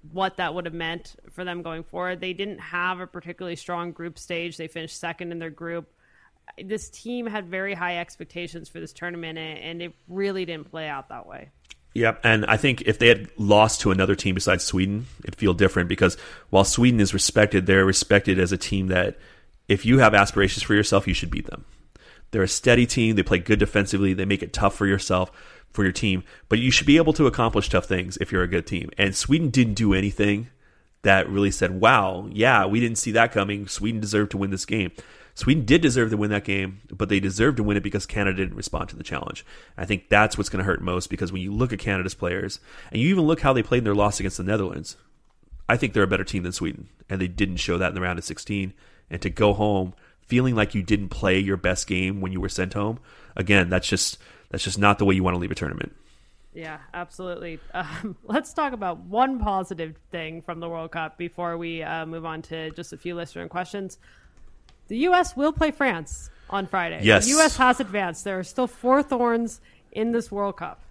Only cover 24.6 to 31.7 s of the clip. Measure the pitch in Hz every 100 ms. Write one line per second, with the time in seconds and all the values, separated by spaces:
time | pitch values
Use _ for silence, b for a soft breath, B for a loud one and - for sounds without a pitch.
24.6 | 101 - 101 95 - 92 92 B B B
25.6 | B - 98 90 107 92 B B B 113
26.6 | 127 127 147 151 160 156 139 - 113 107
27.6 | - 92 - 92 90 - - 95 87 90
28.6 | - 90 - - 101 95 - 151 160 127
29.6 | 117 101 110 95 101 - 104 101 117 _
30.6 | _ _ _ _ 101 95 - 98 101 -
31.6 | 90